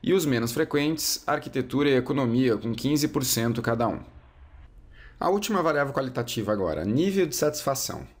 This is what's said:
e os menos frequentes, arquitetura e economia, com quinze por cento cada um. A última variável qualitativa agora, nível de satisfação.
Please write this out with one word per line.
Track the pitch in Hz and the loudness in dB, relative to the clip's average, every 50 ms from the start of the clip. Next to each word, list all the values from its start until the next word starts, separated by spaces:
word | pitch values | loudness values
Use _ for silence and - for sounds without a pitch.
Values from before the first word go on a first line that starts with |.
e | - - 180 | 2 2 2
os | 196 165 | 2 4
menos | 147 131 117 113 120 120 | 2 2 2 0 0 0
frequentes, | 151 160 156 - 147 143 151 160 151 - - - - - - | -2 -2 0 0 0 2 2 0 -2 -2 -2 -2 -2 -2 -2
arquitetura | 147 147 - - - 139 127 127 - 131 147 147 | -2 -2 -2 -4 -4 -4 -4 -2 0 0 2 4
e | 135 | 4
economia, | 127 123 - 147 135 135 120 113 123 131 127 110 101 | 2 2 2 -2 0 0 2 2 4 4 4 2 2
com | 107 117 117 | 0 -4 -4
quinze | 113 117 135 147 147 143 147 | -2 0 0 2 2 0 0
por | - 156 131 | 0 0 0
cento | 127 - 117 113 117 117 120 | 0 0 0 0 0 0 0
cada | 117 - 117 113 117 110 | 0 0 0 2 0 0
um. | 90 76 - - - - - - - - - - - - - - - - - - - - - - - - | -2 -4 -8 -14 -20 -20 -20 -20 -20 -20 -20 -20 -20 -20 -20 -20 -20 -20 -20 -20 -20 -20 -20 -20 -12 -4
A | - 165 | 0 0
última | 185 208 208 - 220 190 | 0 0 0 0 0 2
variável | 165 165 151 147 143 139 127 | 2 2 2 2 0 0 -2
qualitativa | 143 135 127 127 135 117 - - 117 107 98 | -4 -4 -4 -4 -4 -4 -4 -4 -4 0 0
agora, | 107 104 95 85 78 76 80 | 0 0 0 0 0 0 0
nível | 98 107 135 170 196 190 196 185 | 0 2 2 2 2 2 2 0
de | 160 - | 0 0
satisfação. | - - 147 147 - - - 135 127 - - - - 69 - - - | 0 0 0 0 -2 -2 -2 -2 -2 -4 -6 -6 -8 -10 -12 -16 -20